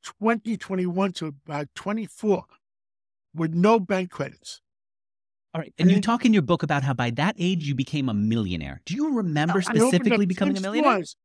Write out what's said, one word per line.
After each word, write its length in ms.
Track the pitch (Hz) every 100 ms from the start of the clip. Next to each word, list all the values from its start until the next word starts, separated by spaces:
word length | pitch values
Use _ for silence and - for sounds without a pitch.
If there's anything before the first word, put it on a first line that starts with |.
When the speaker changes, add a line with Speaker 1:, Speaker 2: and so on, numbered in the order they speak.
Speaker 1:
twenty, 560 | - - 214 233 226 208
twenty-one 540 | - 190 180 180 196
to 140 | 175 156
about 400 | 143 - 147 147 -
twenty-four 680 | 190 214 202 - 214 185 - _ _ _ _ _ _ _ _ 156
with 180 | 165
no 260 | 170 202 226
bank 300 | 185 190 180
credits. 500 | - 135 - - - _ _ _ _ _ _ _ _ _
Speaker 2:
All 80 | 160
right. 100 | 151 -
And 140 | 175
you 60 | 202
Speaker 1:
And 60 |
Speaker 2:
talk 220 | 220 240 233
in 80 |
your 80 | 208
book 220 | 131 170
about 180 | 156 139
how 140 | 135 123
by 160 | 120
that 240 | 117 165 -
age 280 | 175 185 143
you 100 | 131
became 340 | 131 151 131
a 60 | 104
millionaire. 680 | 107 113 98 85 69 73 -
Do 100 | 208
you 220 | 311 247
remember 420 | 185 147 160 196
Speaker 1:
I 140 | 180
opened 60 | 220
up 60 | 240
Speaker 2:
specifically 360 | - 240 226 196
becoming 300 | 180 196 196
Speaker 1:
ten 80 |
Speaker 2:
a 40 | 190
millionaire? 260 | 226 285
Speaker 1:
stores. 220 | 208 156 -